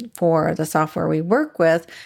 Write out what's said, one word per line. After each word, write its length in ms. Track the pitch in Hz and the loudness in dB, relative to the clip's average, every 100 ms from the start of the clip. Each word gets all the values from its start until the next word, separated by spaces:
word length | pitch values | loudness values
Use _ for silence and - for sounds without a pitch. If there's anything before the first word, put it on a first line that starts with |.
| 240 - | -8 -2
for 380 | 170 160 160 | 0 2 0
the 120 | 156 160 | -2 -2
software 420 | 156 156 175 160 | -2 -2 -2 -2
we 140 | 156 | -2
work 380 | 170 247 311 - | 0 0 -2 0
with, 280 | 165 165 - - | 2 2 -2 -20